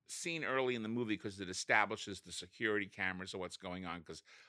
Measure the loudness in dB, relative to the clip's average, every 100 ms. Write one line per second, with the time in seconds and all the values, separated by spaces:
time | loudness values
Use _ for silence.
0 | -12 -6 -4 -2 2 4 4 2 0 0
1 | 2 0 -2 -6 -4 -2 4 6 6 0
2 | -4 -8 -8 -10 -10 -2 2 2 0 -2
3 | -2 -2 -4 -4 -6 -6 -6 -4 -4 -6
4 | -8 -12 -14 -20